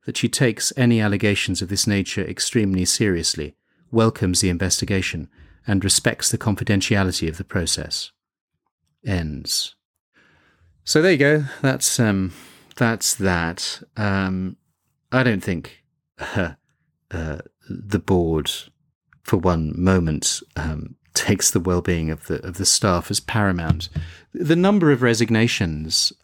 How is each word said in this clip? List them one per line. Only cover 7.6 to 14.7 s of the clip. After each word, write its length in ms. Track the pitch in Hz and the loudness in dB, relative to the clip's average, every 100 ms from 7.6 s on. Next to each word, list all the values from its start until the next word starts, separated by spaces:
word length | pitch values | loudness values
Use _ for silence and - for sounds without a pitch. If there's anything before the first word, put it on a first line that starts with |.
| 82 - - - - _ _ _ _ _ _ _ _ _ - | -2 -4 -4 -8 -10 _ _ _ _ _ _ _ _ _ -4
Ends. 720 | 90 80 69 - - - - _ _ _ _ _ _ _ _ _ _ | -2 -2 -6 -6 -6 -6 -10 _ _ _ _ _ _ _ _ _ _
So 180 | - 156 | -2 2
there 120 | 180 | 4
you 40 | 151 | 6
go. 280 | 143 151 139 - | 4 4 0 -2
That's, 380 | 135 131 - - | 0 0 0 2
um, 340 | 113 98 95 - - - - - | 2 2 0 -6 -20 -20 -12 -2
that's 400 | 117 113 - - | 0 0 -2 0
that. 640 | 95 87 82 92 - - - - | 0 0 -2 -4 -8 -10 -12 -4
Um, 640 | 104 98 95 92 92 - _ | -2 0 0 -2 -6 -8 _